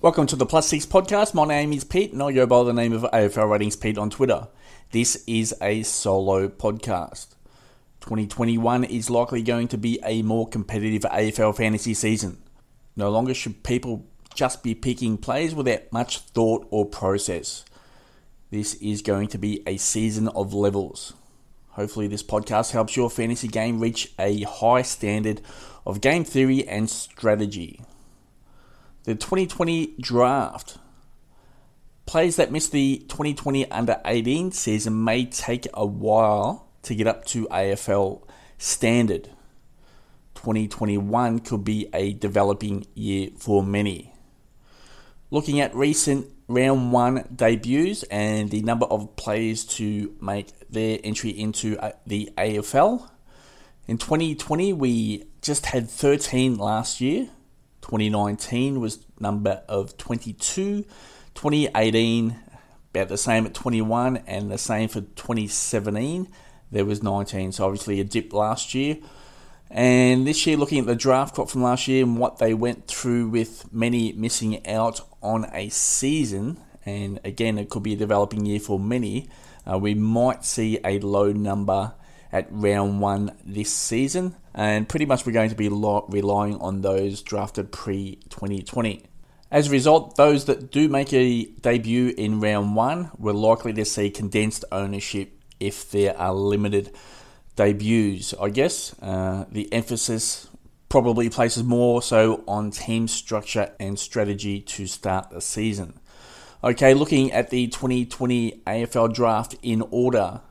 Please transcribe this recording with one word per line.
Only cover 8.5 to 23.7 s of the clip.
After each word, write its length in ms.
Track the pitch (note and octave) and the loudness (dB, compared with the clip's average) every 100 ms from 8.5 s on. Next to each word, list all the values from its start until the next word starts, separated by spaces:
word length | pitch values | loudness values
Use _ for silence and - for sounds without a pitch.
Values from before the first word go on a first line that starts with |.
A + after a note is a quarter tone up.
| A#2 A#2 B2 | 2 2 2
is 260 | B2 A#2 A2 | 0 -2 0
likely 320 | A#2+ A#2+ B2 | 0 2 0
going 280 | A2+ A#2+ A#2+ | 0 0 0
to 80 | A#2 | -2
be 240 | A2+ A#2 | -2 -2
a 180 | - A2+ | -2 0
more 240 | A2 A2 A2+ | 0 0 0
competitive 600 | A2 G2+ A2 G#2+ G#2+ - | -4 -4 -2 0 0 0
A 240 | F2+ G#2+ | 0 -2
F 100 | G#2+ | 2
L 140 | G#2+ | 0
fantasy 400 | G2+ A2 G#2+ A#2+ | 2 0 0 -2
season. 480 | G#2+ A2 A2 G2+ - - - _ _ - - | -2 0 0 -2 -10 -20 -20 _ _ -18 -4
No 120 | G2+ | 0
longer 240 | G#2+ B2+ | 0 0
should 300 | B2+ - G#2 | -2 -6 -10
people 420 | - A#2+ B2+ A2+ - - - - | -2 -2 -2 -8 -8 -20 -16 -2
just 260 | C3 - | -2 -2
be 140 | A#2+ A2+ | -4 -2
picking 420 | C3 B2 A#2+ G#2+ | -2 -2 -2 -2
players 380 | - B2+ D#3+ D#3 | -2 -2 -2 -2
without 340 | C3 G#2+ - | 0 0 -2
much 260 | A#2 A#2+ - | -6 -4 -6
thought 480 | - - A2+ A2 - | -6 0 2 2 -2
or 160 | G#2+ G#2 | -2 -2
process. 800 | - F#2+ G2 G2 F2 - - - - - - _ _ _ - - | -2 0 0 -2 -6 -8 -14 -16 -20 -20 -20 _ _ _ -20 -10
This 220 | G#2 G#2 | -6 -6
is 280 | - G#2 G#2 | -6 -4 -4
going 260 | G#2 G2 G#2 | 0 0 -2
to 80 | G2 | -4
be 260 | G#2 G#2 - | -4 -4 -6
a 120 | G2 | -4
season 500 | - A2 A2 G#2+ G#2+ | -2 0 0 0 -2
of 260 | - G2 | -2 -4
levels. 600 | G2+ G2+ G2+ F#2+ - - - - _ _ - - | 0 2 0 -4 -8 -16 -18 -20 _ _ -20 -20
Hopefully 380 | - G#2 - G#2 | -8 -6 -4 -4
this 160 | G#2 | -4
podcast 480 | - G#2+ G#2+ G#2+ A2+ | -4 -4 0 0 0
helps 260 | A#2+ G#2+ - | 0 -2 0
your 120 | A#2+ | 0
fantasy 380 | - A2+ B2 A#2+ | 0 -2 -2 -4
game 320 | A2 A2+ | -2 -2